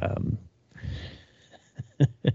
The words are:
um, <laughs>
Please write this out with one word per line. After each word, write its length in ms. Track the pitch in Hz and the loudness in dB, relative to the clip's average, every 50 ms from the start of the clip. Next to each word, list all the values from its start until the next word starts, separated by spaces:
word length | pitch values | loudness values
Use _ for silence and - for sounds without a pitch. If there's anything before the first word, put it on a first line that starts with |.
um, 360 | - - - - - - - - - - - _ _ _ - - - - - - - - - - - - - - - - - - - _ _ - - - - - | 0 0 0 0 0 0 0 -2 -4 -10 -20 _ _ _ -16 -10 -8 -8 -6 -6 -8 -10 -14 -16 -20 -20 -20 -20 -20 -20 -20 -20 -20 _ _ -14 -14 -12 2 4
<laughs> 80 | 143 - - - - - - | 4 4 4 2 0 0 0